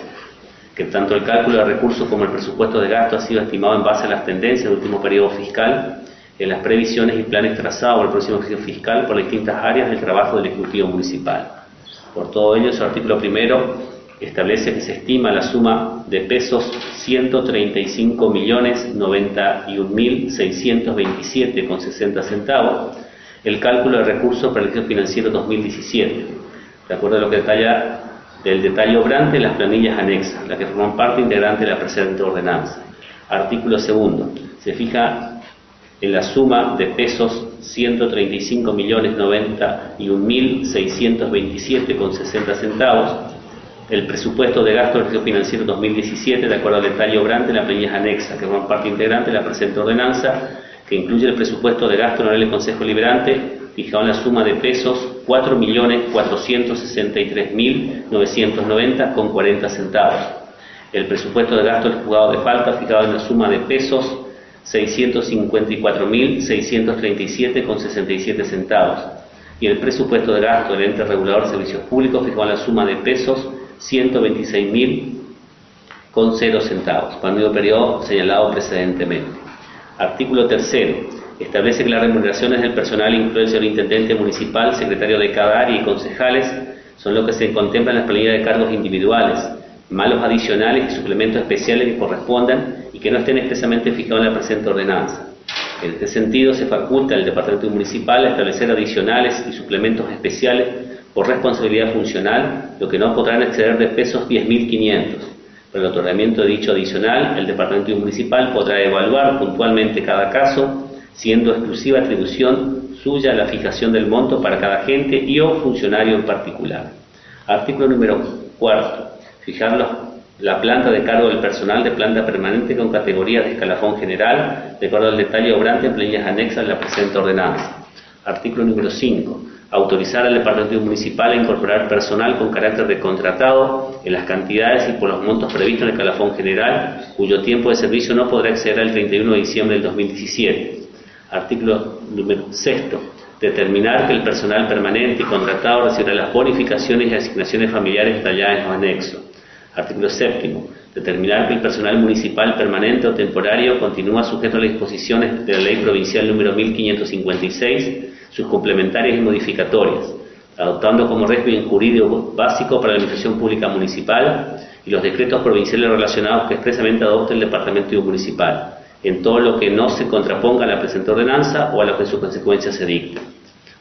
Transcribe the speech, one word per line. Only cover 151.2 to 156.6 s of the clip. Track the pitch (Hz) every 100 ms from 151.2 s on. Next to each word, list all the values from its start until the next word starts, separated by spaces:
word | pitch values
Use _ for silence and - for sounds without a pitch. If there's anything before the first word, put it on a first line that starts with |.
| 95 107 117
que |
el | 117
personal | 110 110 104 113
municipal | 110 110 110 - 113 110
permanente | 101 98 107 123 117
o |
temporario | 110 98 92 101 113 123 123
continúa | 98 85 95 113 113
sujeto | 117 113 113
a |
las | 110
disposiciones | 107 101 101 - 117 117 117 -
de |
la | 95
Ley | 98 110
Provincial | 107 98 92 113 107
número | 107 101
mil | 98